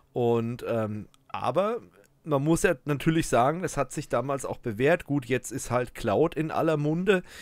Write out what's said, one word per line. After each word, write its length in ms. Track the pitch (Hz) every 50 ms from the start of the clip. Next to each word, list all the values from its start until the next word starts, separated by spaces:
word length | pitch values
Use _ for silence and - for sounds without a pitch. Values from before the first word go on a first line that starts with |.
| _ _ -
Und, 500 | 131 120 117 117 117 113 117 123 117 -
ähm, 420 | 95 117 113 110 104 107 107 98 - _ _ _ _
aber 540 | - 98 101 120 135 165 196 214 240 226 98 90 _ - - _ _ _ -
man 180 | 165 143 135 139
muss 200 | 156 170 160 -
ja 120 | 190 - - -
natürlich 420 | 147 147 131 - 160 160 165 160 -
sagen, 360 | 135 117 120 139 160 180 185
es 120 | 147 -
hat 160 | 143 135 - -
sich 160 | 160 - -
damals 380 | 139 120 123 139 139 135 -
auch 100 | 87 110
bewährt. 480 | - - 120 107 101 131 147 175 - -
Gut, 220 | - 143 143 131
jetzt 260 | - 131 120 - - 113
ist 180 | 131 - -
halt 240 | 123 123 123 - -
Cloud 420 | - - 113 98 113 151 170 -
in 140 | - 156 160
aller 280 | - 87 143 165 156 147
Munde, 440 | 147 151 160 170 185 208 196 180 - - - -